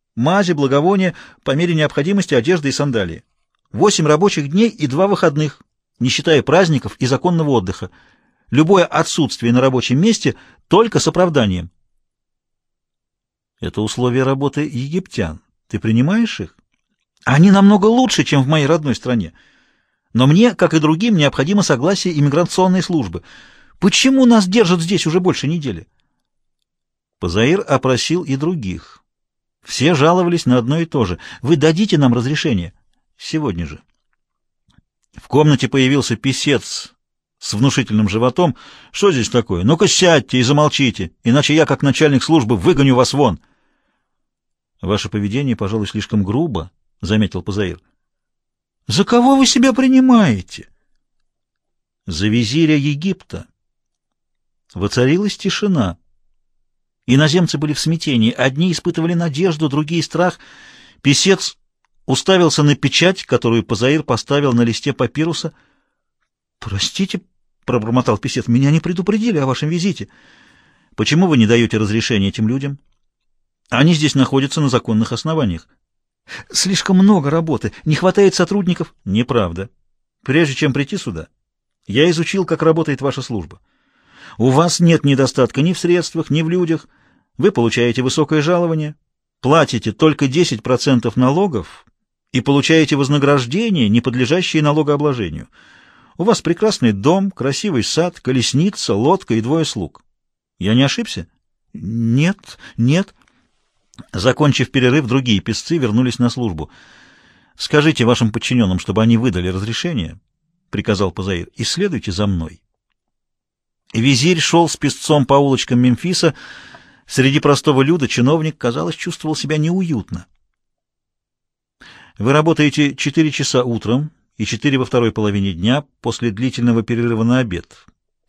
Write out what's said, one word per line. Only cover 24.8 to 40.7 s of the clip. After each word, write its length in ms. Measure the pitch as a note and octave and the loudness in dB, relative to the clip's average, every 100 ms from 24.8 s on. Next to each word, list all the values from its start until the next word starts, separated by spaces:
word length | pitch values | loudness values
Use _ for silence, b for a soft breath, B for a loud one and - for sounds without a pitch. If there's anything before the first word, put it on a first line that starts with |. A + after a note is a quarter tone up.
| E3 F#3+ E3 | 0 -2 0
уже 120 | E3+ | 0
больше 280 | F3+ - - | 0 -2 -2
недели?» 400 | E3+ C#3 E2+ - _ _ _ _ _ _ _ _ _ _ _ _ _ | -4 -6 -10 -12 _ _ _ _ _ _ _ _ _ _ _ _ _
Позаир 460 | F2+ F2+ A#2+ F#3+ - | -4 0 2 0 0
опросил 560 | C#3 C3 B2 - E3 | -2 0 -2 -2 -4
и 120 | F3 C3+ | -4 -4
других. 680 | D#3 F3+ G2+ E2 - - _ _ _ _ _ _ | -4 -4 -6 -10 -12 -20 _ _ _ _ _ _
Все 320 | - - C#3+ D#3+ | -12 -2 0 4
жаловались 500 | D3 F3+ F3 E3+ - | 4 2 2 0 0
на 120 | B2+ | 0
одно 220 | A#2 D#3+ | 0 -2
и 60 | E3 | -2
то 180 | C#3+ | -2
же. 160 | G2+ F2 B B | -2 -4 B B
«Вы 160 | A#2+ D#3+ | -2 2
дадите 400 | D3+ D#3+ G#3+ D#3 | 2 2 0 2
нам 160 | C3+ | 2
разрешение?» 600 | A#2+ A#2+ D3+ D#3+ G#2 E2+ - _ _ _ _ | 2 -2 -4 -2 -2 -4 -12 _ _ _ _
«Сегодня 480 | - D#3 C#3 E2+ D#2 | -8 -6 -4 -6 -8
же». 160 | C#2+ _ _ _ _ _ _ _ _ _ _ _ _ _ | -12 _ _ _ _ _ _ _ _ _ _ _ _ _
В 140 | - - | -20 -2
комнате 400 | C#3 D3+ C3+ B2+ | 2 4 2 0
появился 480 | C#3 C3 C#3+ A#2 A2+ | 0 2 0 -2 -4
писец 800 | C3+ B2+ - C3+ - - - _ _ _ _ _ | -4 -4 0 -2 -2 -14 -14 _ _ _ _ _
с 140 | - | -8
внушительным 560 | G#2 C3+ - A#2 G#2+ G#2 | 0 0 0 -2 0 0
животом. 460 | G#2 B2 A#2+ F3 A2+ B B B | 0 0 0 0 -2 B B B
«Что 200 | - G3+ | -2 0
здесь 180 | C#3+ A2 | 0 0
такое? 340 | B2 - F2 | -2 -2 -2
Ну-ка 240 | G2 E3 G3+ | 2 2 2
сядьте 520 | - F#3 D#3 - B2+ | 2 4 4 2 0
и 40 | |
замолчите, 680 | A#2+ C#3+ D3+ | 2 2 2